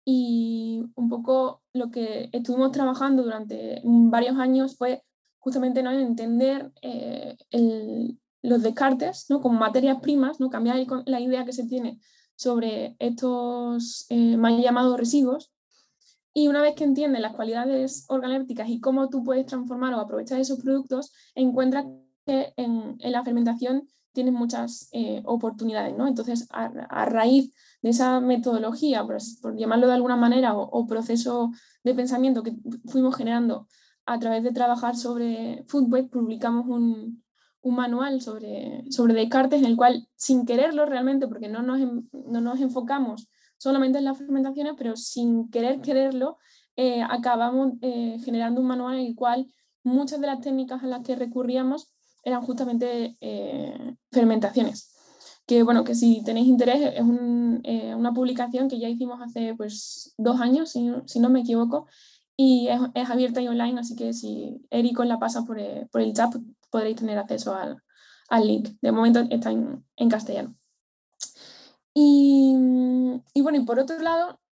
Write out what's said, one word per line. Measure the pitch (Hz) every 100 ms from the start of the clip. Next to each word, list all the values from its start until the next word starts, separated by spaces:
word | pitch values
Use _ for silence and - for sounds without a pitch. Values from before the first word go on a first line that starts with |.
| -
y | 254 247 233 226 226 226 226 233 -
un | 233
poco | 240 233 262 254 - _
lo | 254 240
que | 233 226 214 233
estuvimos | 240 240 254 269
trabajando | 269 269 262 269 269
durante | 240 220 214 220 226 -
varios | 233 233 233 233 247 262
años | 254 262 269 -
fue | 254 254 _ _ _ _
justamente, | 262 262 254 254
¿no? | 254
en | 269
entender, | 254 233 226 233 262 277 277 _
eh, | 254 240 240 - - - _
el, | 240 233 220 214 226 233 233 _ _
los | 247 233
descartes, | 226 226 269 254 - - -
¿no? | 277
como | 254 233
materias | 220 247 269 262
primas, | 277 285 262 311
¿no? | 262
cambiar | 240 233 254
el | 254
con-, | 262 254
la | 254
idea | 254 254
que | 247
se | 254 240
tiene | 254 240 233 _ _ _ -
sobre | 254 240 226 214 233 -
estos, | 240 240 254 247 240 240 240 240 233 - -
eh, | 233 233 233
mal | 226 233
llamados | 247 240 254 240
residuos. | 233 285 254 285 - _ _ _ _ _ _ _ _
Y | - 294
una | 285
vez | 294 294
que |
entiendes | 302 269 294 247
las | 220 220
cualidades | 220 233 254 262 262 - -
organolépticas | 262 254 269 262 233 226
y | 240
cómo | 262 262 269
tú | 269
puedes | 240 254 262
transformar | 254 247 247 254
o | 233
aprovechar | 208 214 - 262
esos | 269 269
productos, | 269 269 269 262 285 _ _ -
encuentras | 254 247 262 277 277 - _ _ -
que | 269 277 -
en, | 240 233 214 -
en | 247
la | 240
fermentación | 247 240 233 233 247 269 285 _ _
tienes | - 254
muchas, | 240 233 233 233 - -
eh, | 233 214 214 -
oportunidades, | 233 226 214 226 214 196 202
¿no? | 269
Entonces, | 240 240 233 -
a, | - 226
a | - - - -
raíz | 226 233 269 269 _ _ _
de | 226
esa | 233 254 254
metodología, | 254 240 247 220 220 233 302 226
por | 220 214
as-, | - -
por | 233 220
llamarlo | 220 226 247
de |
alguna | 247 247 240
manera, | 240 254 254 208
o, |
o | - 240 233
proceso | 220 233 233 240 240 233 233 _ _
de | 240 254
pensamiento | 254 254 262 233
que | 226 226 - 233 -
fuimos | 269 254 262
generando | 226 233 233 214 - _ _ _ -
a | 240
través | 226 226
de | 233
trabajar | 240 247 240 240 240
sobre | 247 240 233 226 226 233 -
food | 285 240
waste, | 254 262
publicamos | 247 226 226 240 233 247
un, | 240 233 220 220 233 _ _ _ _
un | 254 247
manual | 247 240 277 269
sobre, | 240 220 214 208 - - 254
sobre | 269 233 226
descartes, | 226 262 262 285
en | 254
el | 233
cual, | 247 254 - -
sin | - 254 240
quererlo | 240 302 302 294
realmente, | 262 254 277 254
porque | 240 208
no | 220
nos | 254 262
en-, | 262 240 -
no | 269 262 233
nos | 233 262
enfocamos | 262 254 240 277 247 214 - _ _ _
solamente | 269 269 262 269
en |
las | 269 269
fermentaciones, | 277 269 262 277 294 294
pero | 233 226
sin | - 247 240 226 226
querer | 233 240 269
quererlo, | 277 262 269 254 269 330 _ _ _ -
eh, | 254 240
acabamos, | 233 240 240 226 240 254 269 240
eh, | 254 240 233 226
generando | 247 233 233 240
un | 254
manual | 247 247 262
en | 247
el | 233
cual | 240 247 262 _ _ _
muchas | 247 254 277 294
de | 277
las | 262
técnicas | 277 262 254 254
a | 262
las | 247
que | 247 254
recurríamos | 240 254 247 254 262 294 - _ _ _ 254
eran | 247
justamente, | 240 240 254 233 240 240 233 -
eh, | 220 208 196 - - - 247 - _
fermentaciones. | 247 226 220 214 254 233 - - _ _ - - - -
Que, | 240
bueno, | 233 240
que | 240
si | 233 233 220
tenéis | 214 226 254
interés, | 240 240 269 285 -
es |
un, | 233 240 240 240 240 233
eh, | - 226 226 226
una | 240
publicación | 240 254 254 240 247 269
que | 247
ya | 233
hicimos | 233 247 247
hace, | 240 233 226 226
pues, | 214 208 - - - -
dos | 226 254
años, | 240 269 320
si, | 254 240 254 -
si | 240
no | 240
me | 262
equivoco, | 240 226 233 285 - _ _ _ _ -
y | 269 247 240
es, | 247 254 247
es | 247
abierta | 240 254 240
y | 247
online, | 233 240 247
así | 233 233
que | 233
si | 233 214 208 - 226 -
Eric | 240 233 240
os | 240
la | 233
pasa | 226 233
por, | 233 214
eh, | 202 - 233
por | 233
el | 220
chat, | 214 233 233 - - _
podréis | 226 220 226
tener | 220 208
acceso | 202 - 214 190
al, | 165 - _ _ _ _ -
al | 233 220
link. | 220 214 -
De | 226
momento | 226 233 233 233
está | 233 226
en, | 226 233 - _ -
en | 233
castellano. | 214 214 202 240 - _ _ _ _ _ - - - - - - _ _
Y, | 294 294 285 277 269 269 262 254 254 254 254 254 254 -
y | 285
bueno, | 277 294
y | 240
por | 240
otro | 269 330
lado, | 320 330 349 - _